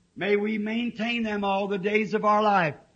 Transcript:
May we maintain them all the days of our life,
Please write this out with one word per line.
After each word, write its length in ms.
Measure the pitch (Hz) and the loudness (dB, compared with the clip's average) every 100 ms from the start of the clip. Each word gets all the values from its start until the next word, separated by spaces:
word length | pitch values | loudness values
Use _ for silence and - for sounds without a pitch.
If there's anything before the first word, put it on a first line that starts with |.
| _ | _
May 220 | - 185 208 | -4 0 2
we 220 | 208 220 | 2 0
maintain 640 | 214 226 240 226 226 240 | -2 -2 -4 -4 -4 -2
them 220 | 220 208 | -2 -2
all 240 | 196 196 202 | 0 0 0
the 100 | 202 | -2
days 340 | 190 214 208 | -2 -4 -4
of 100 | 208 | 0
our 180 | 208 208 | 2 2
life, 320 | 214 196 165 135 - | 4 2 2 -2 -14